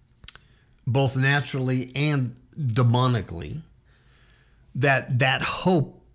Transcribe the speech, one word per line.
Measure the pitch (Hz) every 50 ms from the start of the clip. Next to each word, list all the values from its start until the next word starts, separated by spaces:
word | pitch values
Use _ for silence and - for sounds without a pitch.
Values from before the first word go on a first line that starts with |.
| _ _ _ _ - - - - _ _ _ _ _ _ _ _ -
both | 127 117 139 139 127 123
naturally | 131 131 135 143 143 - - - 135 127 127 131 127 123 - -
and | 135 147 151 147 139 127 117 - - _ _ -
demonically, | - 147 120 110 135 123 120 117 123 127 127 120 110 90 - 87 85 76 76 120 156 165 _ _ _ _ _ _ _ _ _ _ _ _ _ _ _ _ _ _ _ _ _ -
that | 135 123 143 135 131 - - 135 117
that | 139 131 135 127
hope, | - - - - - 180 185 156 131 - - - _ _